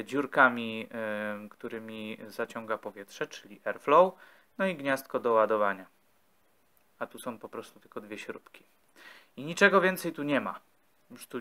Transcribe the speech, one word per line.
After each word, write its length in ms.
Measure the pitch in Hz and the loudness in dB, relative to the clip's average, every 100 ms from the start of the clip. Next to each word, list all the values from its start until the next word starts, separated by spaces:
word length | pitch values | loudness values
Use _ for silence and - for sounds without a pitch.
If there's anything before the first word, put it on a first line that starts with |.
e, 40 | |
dziurkami, 840 | 110 135 131 - 131 120 113 110 110 | 0 -4 0 6 6 4 -6 -8 -8
e, 560 | 117 110 104 107 104 104 | -8 -6 -4 -6 -8 -12
którymi 680 | - 117 113 110 110 107 107 104 | -14 -10 -10 -10 -12 -10 -12 -12
zaciąga 520 | 101 117 120 110 107 | -8 -6 -6 -6 -6
powietrze, 480 | 107 101 101 - 151 | -6 -14 -14 -10 -10
czyli 340 | - 98 104 | -10 -18 -10
airflow, 500 | 107 104 - 156 185 - - - _ - | -6 -4 6 8 6 2 -20 -20 _ -4
no 80 | 190 | -2
i 100 | 160 | -2
gniazdko 440 | 139 135 - 131 | -2 -2 -2 0
do 120 | 120 | 4
ładowania. 540 | 113 107 107 101 95 - _ _ _ _ _ _ _ _ _ _ - | 6 6 4 2 0 -8 _ _ _ _ _ _ _ _ _ _ -12
A 80 | 117 | -12
tu 120 | 110 | -10
są 200 | 127 110 | -12 -12
po 100 | - | -12
prostu 320 | 113 - - | -12 -14 -20
tylko 200 | - 120 | -14 -14
dwie 180 | 104 104 | -12 -12
śrubki. 460 | - - - - _ _ _ - - - _ - | -10 -12 -14 -20 _ _ _ -20 -20 -20 _ -14
I 80 | |
niczego 360 | 143 170 202 190 | -6 4 6 6
więcej 320 | 185 185 170 | 4 0 -6
tu 100 | 165 | -4
nie 180 | 143 135 | 0 0
ma. 200 | 101 - _ _ _ _ - | 0 -10 _ _ _ _ -20
Już 160 | 123 - | -20 -12
tu 140 | 127 | -12